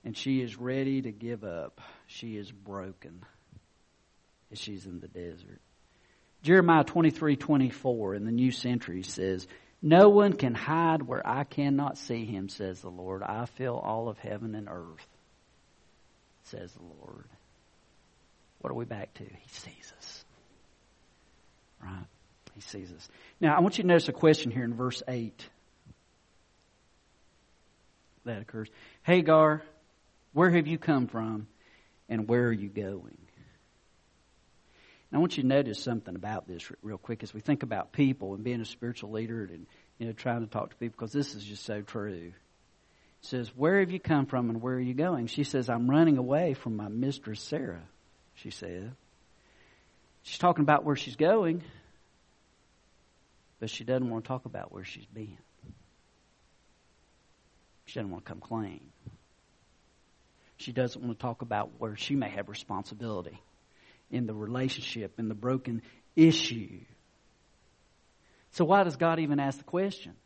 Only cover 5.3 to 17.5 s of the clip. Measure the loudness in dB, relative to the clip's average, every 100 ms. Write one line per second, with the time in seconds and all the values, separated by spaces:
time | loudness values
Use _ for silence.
5.3 | -12 -18 -20 _ _ _ _ _ _ _
6.3 | _ 6 8 8 6 6 4 4 4 0
7.3 | 0 4 4 4 0 -2 0 -2 -2 -2
8.3 | 2 2 2 -2 -2 -2 -8 -8 -4 -2
9.3 | -2 -6 -20 -20 _ 8 12 12 12 6
10.3 | 4 0 0 -2 2 2 2 0 -4 -2
11.3 | -2 -2 -2 0 2 0 -6 -6 -6 -4
12.3 | -6 -8 -8 -8 -8 -12 -12 -8 -6 -6
13.3 | -6 -8 -6 -6 -4 -4 -4 -6 -8 -10
14.3 | -8 -8 -8 -10 -12 -14 -18 -20 _ _
15.3 | _ _ _ _ _ _ _ _ _ _
16.3 | _ -18 -16 -16 -18 -20 -20 -20 -20 -20
17.3 | -20 _